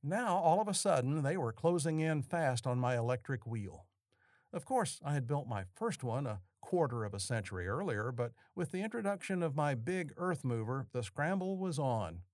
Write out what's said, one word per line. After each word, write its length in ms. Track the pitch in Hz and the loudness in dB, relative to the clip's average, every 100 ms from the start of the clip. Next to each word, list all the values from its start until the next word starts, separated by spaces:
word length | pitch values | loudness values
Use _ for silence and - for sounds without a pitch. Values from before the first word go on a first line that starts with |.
Now, 340 | 143 196 240 180 | 0 0 2 4
all 240 | 170 175 | 6 6
of 80 | 214 | 4
a 60 | |
sudden, 480 | 196 202 156 123 151 | 2 4 4 4 2
they 140 | 139 185 | 2 2
were 160 | 123 | 0
closing 460 | 110 165 175 147 156 | 2 4 4 2 2
in 240 | 160 156 | 2 2
fast 440 | 139 170 151 123 135 | 0 2 2 2 0
on 120 | 123 | 0
my 180 | 123 123 | 2 2
electric 500 | 117 127 - 131 - | 2 0 -2 -6 -4
wheel. 400 | 113 98 - - _ _ _ _ _ _ | -6 -6 -10 -20 _ _ _ _ _ _
Of 120 | - | -10
course, 360 | - 262 185 - | -2 0 0 -2
I 100 | 147 | -2
had 120 | 147 120 | -2 0
built 220 | 143 123 | -4 -2
my 160 | 107 92 | -6 -6
first 300 | - 226 180 | -4 -4 -2
one 220 | 127 117 139 | -2 -2 -2
a 160 | 104 - _ | -6 -10 _
quarter 440 | - 180 151 117 | -4 0 2 0
of 100 | 107 | -4
a 40 | 101 | -4
century 480 | - 117 104 95 90 | -2 -2 -2 -4 -2
earlier, 460 | 120 196 107 113 | -2 -2 -2 -2
but 200 | 123 120 - _ | -2 -4 -4 _
with 160 | - 175 | -6 -4
the 120 | 185 | -2
introduction 600 | 214 240 202 202 - 185 | -4 -2 -2 -2 -2 0
of 140 | 165 143 | 0 2
my 180 | 147 | 2
big 380 | 131 113 185 156 - | 0 0 -2 -4 -4
earth 280 | 180 156 | -2 0
mover, 420 | 131 117 110 131 131 | 0 -2 0 -4 -4
the 100 | 123 | -8
scramble 540 | 113 - 147 196 185 190 | -8 -2 0 0 -2 -2
was 220 | 185 147 | -2 0
on. 420 | 139 117 92 87 - | 0 2 -2 -6 -14